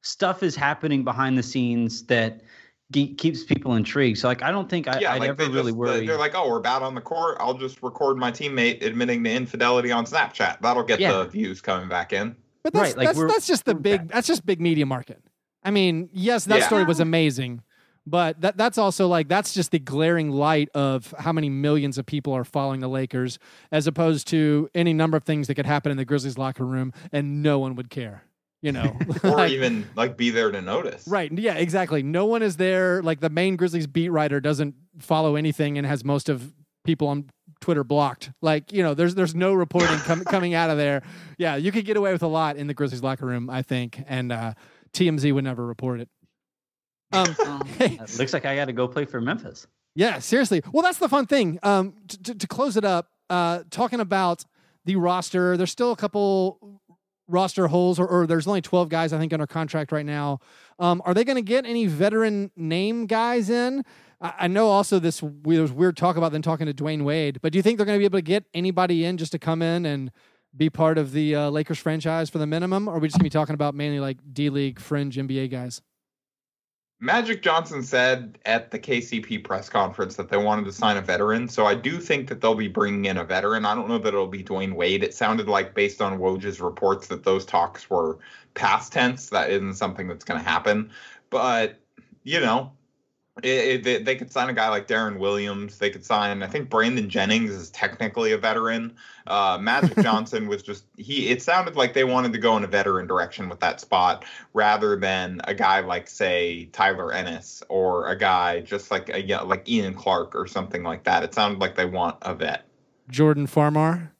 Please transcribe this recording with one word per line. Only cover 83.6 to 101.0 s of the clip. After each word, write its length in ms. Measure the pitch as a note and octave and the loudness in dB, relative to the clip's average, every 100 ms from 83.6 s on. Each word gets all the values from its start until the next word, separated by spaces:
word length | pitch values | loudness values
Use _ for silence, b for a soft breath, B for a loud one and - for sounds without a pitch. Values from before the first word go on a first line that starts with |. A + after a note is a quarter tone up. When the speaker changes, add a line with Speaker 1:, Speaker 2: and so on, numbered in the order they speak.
| G#2+ | 0
Speaker 2:
I 80 | |
don't 140 | A2 G#2 | -2 -2
know 100 | A#2 | -2
that 100 | G#2+ | 0
it'll 180 | G2+ F#2 | 0 -2
be 160 | F#2+ | -6
Dwayne 300 | F#2 F#2+ G2 | -6 -4 -4
Wade. 280 | F2+ F2 G2 | -2 0 0
It 100 | G2 | -2
sounded 360 | - A2 A2 G#2 | 0 0 0 0
like, 260 | G2+ F#2+ | 0 0
based 260 | - G2+ - | 0 -2 0
on 180 | G2+ F#2+ | -4 0
Woj's 420 | F#2 F#2+ G2 F#2 | -2 -2 -6 -6
reports, 480 | F2+ F2 G2 F#2+ - | -6 0 0 0 -4
that 160 | E2+ | -4
those 200 | G2 F#2+ | 0 0
talks 460 | F#2+ F2+ E2+ - - | 0 0 0 -4 -2
were 280 | F#2 D#2+ D#2+ B B B | 0 0 -4 B B B
past 380 | - - G2+ - | -2 2 2 0
tense. 360 | D#3 B2+ C3 - | 0 0 0 -4
That 200 | G2 - | -2 0
isn't 240 | G2 F#2+ | 0 -2
something 320 | F#2+ G2 F2+ F#2 | -4 -4 -4 -8
that's 160 | E2+ | -10
gonna 160 | - E2 | -6 -6
happen. 480 | E2+ D#2+ G#2+ G#2+ G#2+ B B B _ | -2 0 2 0 -2 B B B _
But, 500 | B2+ B2 A#2 G#2+ - _ - _ - | -2 0 0 0 -4 _ -20 _ -18
you 180 | C3 E3 | -4 0
know, 320 | B2+ A#2 C3+ - _ _ _ _ _ - | 2 0 -2 -14 _ _ _ _ _ -6
it, 60 | B2+ | 0
it, 340 | C3 B2 B2+ | 2 2 0
they, 180 | A2+ A#2 | 0 0
they 140 | A2 | 0
could 160 | B2+ B2 | -4 -4
sign 180 | C3+ B2+ | -2 -2
a 40 | |
guy 160 | A#2 A2 | 0 0
like 180 | G#2 G2+ | 0 0
Deron 320 | A2 G#2+ G2+ | 0 0 0
Williams. 600 | G2 G2+ G2+ G2+ G2+ - | 0 0 -2 -6 -10 -4
They 120 | G#2 | -4
could 140 | G2+ | -4
sign, 360 | - G#2+ G#2 G2+ | -2 0 0 -2
I 20 | G2 | -4
think 240 | D3+ C3 | -6 -2
Brandon 400 | A2 A2+ B2+ G2+ | 2 2 0 -2
Jennings 400 | G2 G2 A2 A2 | -2 2 2 0
is 180 | G2 D#2+ | -6 -12
technically 600 | - G#2 - A2 A#2+ A2+ | -6 -6 -4 -6 -2 0
a 80 | G#2+ | 2
veteran. 560 | A2 A2+ A2+ A2+ A#2 B B B - | 0 0 -2 -4 -6 B B B -4
Uh, 320 | G2+ G2 F2+ | 0 2 0
Magic 360 | G#2 C3 E3+ - | 0 2 2 2
Speaker 3:
<laughs> 60 | |
Speaker 2:
Johnson 420 | D3 A2 A2 A2 G#2+ | 2 0 -2 -6 -4
was 160 | G2+ | -6
just, 220 | - G2+ _ | -8 -14 _
he, 340 | - | -20